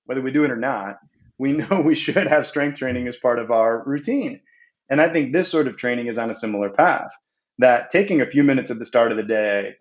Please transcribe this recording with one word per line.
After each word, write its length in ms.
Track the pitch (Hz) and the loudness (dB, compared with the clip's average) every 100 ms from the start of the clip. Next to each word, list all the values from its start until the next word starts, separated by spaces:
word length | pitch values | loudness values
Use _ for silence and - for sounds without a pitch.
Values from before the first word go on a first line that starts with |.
| - | -8
whether 160 | 131 | -6
we 100 | 131 | -2
do 120 | 139 | 0
it 80 | 147 | 0
or 60 | 117 | 0
not, 400 | 127 117 98 - _ _ _ - | -4 -4 -8 -12 _ _ _ -6
we 160 | 135 | -2
<laughs> 40 | 147 | -2
know 240 | - 196 | 0 0
we 140 | 156 156 | 2 0
should 320 | - 196 175 | 0 0 2
have 200 | 151 143 | 2 0
strength 320 | 147 143 143 | -2 -4 -4
training 280 | 131 123 123 | -4 -4 -6
as 100 | 120 | -2
part 220 | 127 120 | 0 0
of 120 | 110 | 0
our 320 | 117 113 117 131 | 2 2 0 -2
routine. 560 | 143 180 277 226 - _ _ _ _ - | -6 -2 -2 -4 -8 _ _ _ _ -2
And 120 | 139 | 2
I 100 | 165 | 2
think 220 | 165 135 | 2 0
this 160 | 160 175 | 0 0
sort 180 | 165 135 | 0 0
of 100 | 101 | -2
training 300 | 123 120 120 | -4 -4 -4
is 100 | 113 | -4
on 120 | 117 | -6
a 60 | 104 | -6
similar 340 | 113 104 101 | -6 -4 -2
path, 420 | 98 170 147 - - _ _ _ - | 2 2 2 -4 -14 _ _ _ 2
that 320 | 127 120 - | 4 4 2
taking 320 | 175 202 165 | 0 2 0
a 80 | 123 | 2
few 140 | 143 | 2
minutes 260 | 143 131 - | 4 2 -2
at 100 | 117 | -8
the 60 | 117 | 0
start 260 | 120 117 | 2 2
of 60 | 110 | 2
the 60 | |
day, 520 | 104 110 104 101 98 - | 0 0 0 0 -4 -10